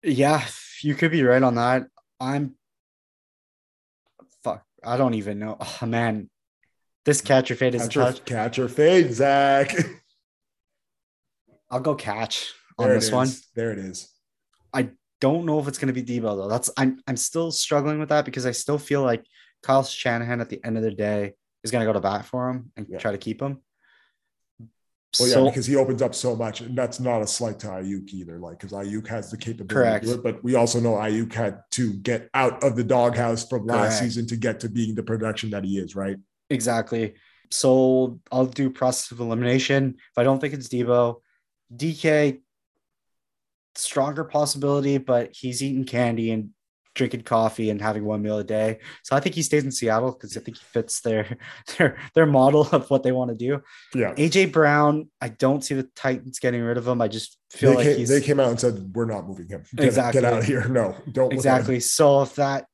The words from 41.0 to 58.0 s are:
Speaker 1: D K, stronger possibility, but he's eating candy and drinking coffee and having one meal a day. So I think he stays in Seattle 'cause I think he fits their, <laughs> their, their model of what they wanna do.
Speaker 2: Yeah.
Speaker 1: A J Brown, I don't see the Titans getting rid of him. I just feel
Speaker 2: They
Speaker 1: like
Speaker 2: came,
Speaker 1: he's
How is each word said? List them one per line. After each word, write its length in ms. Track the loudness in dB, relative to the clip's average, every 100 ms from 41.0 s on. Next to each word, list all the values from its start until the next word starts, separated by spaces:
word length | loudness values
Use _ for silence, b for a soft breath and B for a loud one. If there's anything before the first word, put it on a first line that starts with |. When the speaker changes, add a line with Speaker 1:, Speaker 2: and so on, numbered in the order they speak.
| 4 0 _ _ _ _ _ -6
Speaker 1:
D 200 | -6 -2
K, 460 | 2 4 2 0 _ _ _ _ _ _ _ _ _ _ _ _ _ -10
stronger 480 | -4 0 0 -2 -2
possibility, 720 | 0 0 0 0 2 2 0
but 340 | 2 0 0
he's 300 | -8 -8 -4
eating 220 | -4 -2 -2
candy 460 | 0 0 0 -2
and 180 | -2 -4 _ _ _ _ -2
drinking 260 | -2 -2
coffee 480 | 0 2 2 0 -2
and 100 | -2
having 240 | -2 -2 -4
one 180 | -4
meal 160 | -2 -4
a 40 |
day. 360 | -2 -2 -2 -4 B B
So 120 | -2 0
I 40 |
think 160 | 0 -2
he 80 |
stays 200 | 0 0
in 80 | 0
Seattle 400 | -2 0 0 0
'cause 220 | -6 -12 -12
I 40 |
think 180 | -14 -16
he 60 |
fits 380 | _ -4 -4 -4
their, 360 | -2 -2 -2 -8 B B
<laughs> 200 | B -2
their, 220 | -2 -2 B 2
their 100 | 4
model 360 | 6 6 6 4
of 180 | 2 2
what 140 | 0
they 80 | 2
wanna 240 | 0 -2 -4
do. 260 | -4 -4 B B B
Speaker 2:
Yeah. 220 | -2 -2 0
Speaker 1:
A 120 | 2
J 160 | 4 2
Brown, 640 | 4 6 6 4 2 -4 _
I 80 | -12
don't 340 | 0 2 2
see 120 | -2 -4
the 80 | -6 -4
Titans 440 | -4 -4 -6 -4
getting 240 | -2 0
rid 140 | -2 -2
of 100 | 0
him. 120 | 0
I 60 | 0
just 300 | -2 -12 _ _
feel 200 | 2 6
Speaker 2:
They 40 | 6
Speaker 1:
like 100 | 6
Speaker 2:
came, 120 |
Speaker 1:
he's 120 | 2